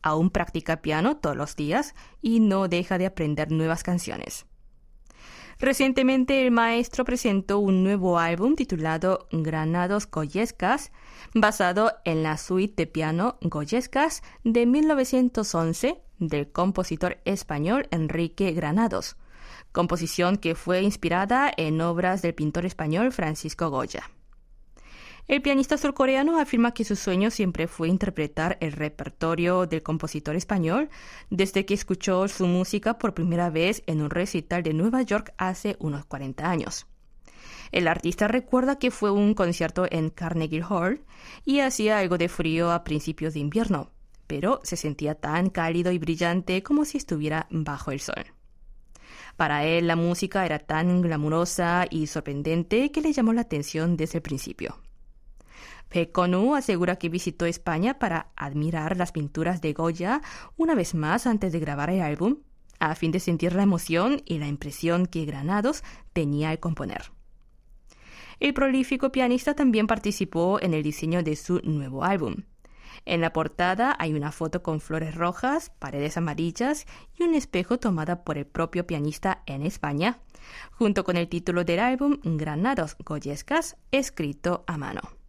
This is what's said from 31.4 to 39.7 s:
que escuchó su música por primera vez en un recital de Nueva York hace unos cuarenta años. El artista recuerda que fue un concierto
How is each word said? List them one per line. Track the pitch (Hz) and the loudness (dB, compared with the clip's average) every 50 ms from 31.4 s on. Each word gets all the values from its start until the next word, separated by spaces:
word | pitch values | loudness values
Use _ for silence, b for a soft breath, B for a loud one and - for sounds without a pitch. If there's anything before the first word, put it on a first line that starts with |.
| 190 190 - 196 190 | 0 2 2 -2 0
que | - 202 | 2 0
escuchó | 208 - - 190 180 - 208 185 180 190 202 | -2 0 -2 -4 -2 0 0 2 2 2 0
su | - - 185 | 0 0 2
música | 175 175 180 185 - - 208 - 220 226 226 | 2 4 2 2 0 -2 -2 0 0 -2 0
por | - 214 - | -2 -4 -2
primera | - 165 185 165 170 175 175 | 0 0 0 2 2 0 0
vez | 156 160 165 185 - - - | 2 2 2 2 0 -2 -4
en | - 160 156 151 | -2 -2 0 0
un | 147 | 0
recital | - 175 180 202 - 175 151 - 175 175 170 | 0 -2 -2 0 -2 -4 -2 -2 -2 -2 0
de | 156 156 | 0 0
Nueva | 156 175 226 226 262 254 | 2 2 2 2 2 0
York | 208 202 214 214 - - - | 2 0 -2 -2 -4 -6 -4
hace | 185 185 185 - - 208 196 - | -4 -4 -4 -4 -4 -6 -4 -2
unos | - 156 143 143 147 | -4 -4 -4 -4 -8
cuarenta | _ - 135 139 131 135 - 151 170 | _ -10 -10 -8 -8 -8 -4 -2 -2
años. | 180 160 - - - - - - - - - - - - - B B B B B B B B B | 0 0 -2 -4 -8 -10 -12 -14 -20 -20 -20 -20 -20 -20 -20 B B B B B B B B B
El | B - 175 165 | B 2 4 4
artista | 165 175 - 165 165 - 208 214 | 2 2 0 -4 0 2 0 2
recuerda | 220 254 254 - - 254 254 262 277 277 | 2 0 0 2 2 2 4 2 0 2
que | - 247 | 0 -2
fue | 240 - 214 208 | 0 2 0 2
un | 196 202 208 208 214 | 4 4 4 4 4
concierto | 208 190 170 170 - 165 160 | 4 2 0 2 0 -2 -2